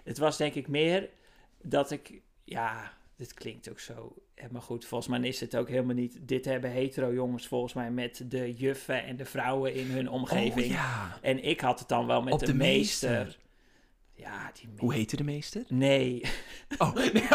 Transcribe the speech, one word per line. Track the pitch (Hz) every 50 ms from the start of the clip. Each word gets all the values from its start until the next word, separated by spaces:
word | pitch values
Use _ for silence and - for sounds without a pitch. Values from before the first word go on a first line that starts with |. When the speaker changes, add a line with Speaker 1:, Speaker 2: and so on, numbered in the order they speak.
| -
Speaker 1:
Het | - 117 123
was | 147 156 147
denk | - 151 147 -
ik | 147 131 -
meer | 139 147 156 165 175 190 196 - - _ _ - - - - _ _ _ -
dat | - 139 143 143 -
ik, | 147 139 - - - - _ _ _ _ _
ja, | - - 117 117 113 110 113 110 - - - - - -
dit | _ 127 120 -
klinkt | - - 113 110 117 - -
ook | - -
zo, | - - 117 117 113 117 - - _ _ _
hè, | - - 120
maar | 123 120 117
goed, | - 120 117 -
volgens | - - 120 117 - 127 123
mij | 123 123
is | 127 -
het | - 117 -
ook | 120 123 123
helemaal | 123 127 127 127 123
niet, | 123 123 120 123 -
dit | - 120 131 131 131
hebben | 139 131 127 127 127
hetero | 123 127 131 135 - - 131 123 120
jongens | 127 127 123 123 117 -
volgens | - - 123 123 123 -
mij | 131 120 117
met | 120 123 123 120 120 - 127 123
de | 123 131 127 123 123
juffen | 117 135 135 135 135 - - 135 127 -
en | 127 127
de | 123 135
vrouwen | 127 - 135 120 127 135 135 135 135 127
in | 131 127 131
hun | 131 131 131 127
omgeving. | - 131 127 - 135 123 117 117 117 123 120
Speaker 2:
Oh, | - -
ja. | - - 127 123 110 101 90 90 - -
Speaker 1:
En | - 131 131 127
ik | 135 165 -
had | - 127 123 -
het | - -
dan | 127 117 120
wel | 120 123 120 120
met | 131 -
Speaker 2:
Op | -
Speaker 1:
de | 120
Speaker 2:
de | - 135
Speaker 1:
meester. | 143 - 135 135 135 - - - - - 127 120 117 104
Speaker 2:
meester. | 92 - - - _ _ _ _ _ _ _ _ _ _ _ _ _ -
Speaker 1:
Ja, | - - - 107 98 101 101 - -
die | - 117 107
me- | 101
Speaker 2:
Hoe | 127 117 -
heette | - 110 - -
de | 135 147
meester? | 147 147 147 151 - - 208 247 -
Speaker 1:
Nee. | 131 127 135 139 139 135 131 127 123 120 120 - - - - - - - - - - -
Speaker 2:
Oh, | 170 151 - 226 262
<laughs> | 247 202
nee, | 214 214 - 294